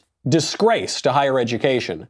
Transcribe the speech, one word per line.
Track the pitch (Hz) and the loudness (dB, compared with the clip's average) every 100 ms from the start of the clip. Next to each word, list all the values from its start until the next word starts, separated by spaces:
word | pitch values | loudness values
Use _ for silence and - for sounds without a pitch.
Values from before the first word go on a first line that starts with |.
| _ _ - | _ _ 0
disgrace | 156 - - 214 220 95 - | 2 0 0 2 2 -2 -4
to | 139 | 0
higher | 131 139 131 | 2 2 2
education, | 117 117 143 127 - 82 - | 0 0 0 0 -2 -8 -8